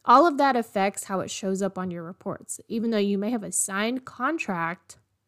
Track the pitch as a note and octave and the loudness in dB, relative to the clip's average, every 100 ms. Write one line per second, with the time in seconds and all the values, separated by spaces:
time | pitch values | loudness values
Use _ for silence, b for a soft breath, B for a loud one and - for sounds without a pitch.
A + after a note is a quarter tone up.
0 | - B3 E4+ C#4+ C#4 B3 A3+ G3+ G3 - | 6 8 8 4 2 2 0 0 0 -2
1 | - F#3+ - - F#3+ F#3+ G3 F#3+ F#3 F3 | -6 -6 -4 -6 -4 -2 -4 -4 -8 -8
2 | E3 - G3+ - - - - A3+ A#3 G#3+ | -12 -12 -10 -10 -10 -14 -8 -4 -2 0
3 | G3+ G3 G#3 A#3+ F3+ - - F#3+ A3 B3+ | 2 0 -2 -4 -4 -4 -4 -2 -2 -4
4 | - - B3+ D#4+ - F3+ E3 E3+ _ - | -10 -6 -4 -4 -4 -4 -4 -6 _ -20
5 | _ _ | _ _